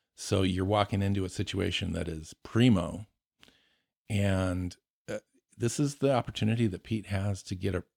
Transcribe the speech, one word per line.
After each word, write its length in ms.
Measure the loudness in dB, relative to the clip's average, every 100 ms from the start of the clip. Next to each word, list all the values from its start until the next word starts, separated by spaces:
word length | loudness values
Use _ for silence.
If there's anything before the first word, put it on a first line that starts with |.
| _ -14
So 280 | 0 2
you're 220 | 2 2 2
walking 360 | 2 2 0
into 240 | 0 0 -2
a 40 |
situation 640 | -4 -4 -2 -2 -2 -4
that 140 | -4 -6
is 280 | -8 -12 -18
primo, 640 | -2 4 6 6 2 -6 -14 _ _ _ -20 _ _ _ _ _ -2
and, 680 | 2 2 2 2 0 -4 -8 _ _ -10
uh, 100 | -10 -10 _ _ -4
this 220 | -2 0
is 160 | -2 0
the 180 | 2
opportunity 540 | 2 0 -2 0 2 0
that 160 | -2
Pete 240 | -4 -6 -2
has 340 | -2 -2 -4
to 120 | -6 -4
get 180 | -2
a, 100 | -2 -6